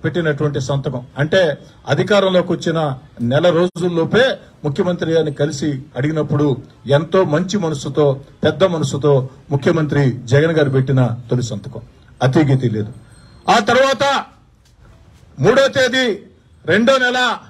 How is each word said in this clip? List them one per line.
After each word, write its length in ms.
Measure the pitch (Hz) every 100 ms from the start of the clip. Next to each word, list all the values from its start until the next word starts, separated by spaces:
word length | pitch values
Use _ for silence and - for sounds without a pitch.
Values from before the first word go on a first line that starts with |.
పెట్టినటువంటి 580 | 160 175 160 143 151 143 131
సంతకం. 340 | 139 139 123 - -
అంటే 180 | 147 190 170 139 - - -
అధికారంలోకి 580 | 147 185 208 190 180 175
వచ్చిన 240 | 170 - 165 156 131 - - 120
నెల 140 | 139 175 160
రోజుల్లోపే 680 | 180 175 175 170 160 208 262 214 - -
ముఖ్యమంత్రి 460 | 147 139 180 175 170 165
గారిని 160 | 156 143
కలిసి 300 | 147 147 156 139 - 127
అడిగినప్పుడు 480 | 147 156 147 143 147 127 - - 110 139
ఎంతో 220 | 170 190 185
మంచి 220 | 190 185 208
మనసుతో, 420 | 170 147 135 135 147 131 - -
పెద్ద 200 | 151 151 190
మనసుతో 380 | 170 139 143 147 139 131 - -
ముఖ్యమంత్రి 500 | 139 185 165 151 143 135 110 -
జగన్ 220 | 143 160 160
గారు 120 | 147 135
పెట్టిన 260 | 131 131 123 113 -
తొలి 160 | 123 117
సంతకం. 320 | 104 - - - - - - 127
అతి 180 | 147 147
గతి 200 | 131 123 107
లేదు. 140 | 104 - - - - - -
ఆ 40 | 208 240
తర్వాత 340 | 240 269 262 277 262 - - _ _ _ _ - - - - - -
మూడో 220 | 147 262 269 269
తేదీ 280 | 254 254 254 190 - _ _ _ 151
రెండో 240 | 185 233 269 247
నెల 120 | 247 247 202